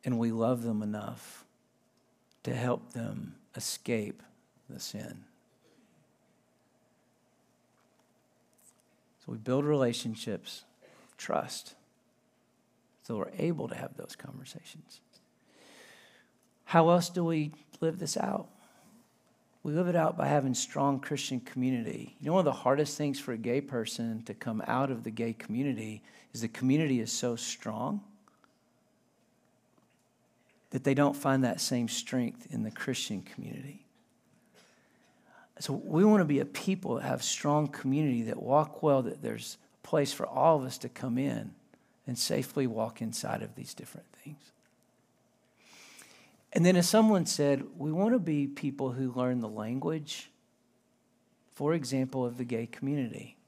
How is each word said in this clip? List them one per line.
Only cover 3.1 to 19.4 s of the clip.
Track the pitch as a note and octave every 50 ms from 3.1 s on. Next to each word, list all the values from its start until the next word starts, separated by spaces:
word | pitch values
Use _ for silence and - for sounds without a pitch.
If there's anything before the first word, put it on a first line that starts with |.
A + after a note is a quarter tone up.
| G#2 G2+ G#2 - G#2+ - _ _ _
escape | - - - - - - - A#2+ A2 G#2 G#2+ - - - - _ _ _ _ _ _ _ _
the | - -
sin. | - - - G#2+ G#2+ - - - - - _ _ _ _ _ _ _ _ _ _ _ _ _ _ _ _ _ _ _ _ _ _ _ _ _ _ _ _ _ _ _ _ _ _ _ _ _ _ _ _ _ _ _ _ _ _ _ _ _ _ _ _ _ _ _ _ _ _ _ _ _ _ _ _ _ _ _ - _ _ _ _ _ _ _ _ _ _ _
So | -
we | B2 A2+
build | A2 A#2+ B2+ C3+ C#3+
relationships | D3 D3+ C#3+ C3+ A#2+ A#2+ - - A#2 A2+ G#2+ - - G#2 F2+ - - - - - _ _ _ - - - - - _
of | -
trust | _ - - - - - - - - - - - _ _ _ _ _ _ _ _ _ _ _ _ _ _ _ _ _ _ _ _ _ _ _ _ _ _
so | - A#2+
we're | G#2+ - - - F3+
able | - E3 F3 D3 - -
to | -
have | - - - -
those | - - - - -
conversations. | - - - - C3+ C3 - - - - - D#3+ - _ - - _ _ _ - _ _ _ _ _ _ _ - - - - - - - - - - - - - _ _ _ _ _ _ _ _ _
How | - - E3+ E3 E3
else | F3 F3+ F3 -
do | - F#3 F3
we | E3 E3 D#3+ D3+ D3+ D3+ - - _ - -
live | - E3 D#3+ F#3
this | - - - -
out? | - - - - - - - - - - _ - _ - - - _ _ _ _ _ _ _ _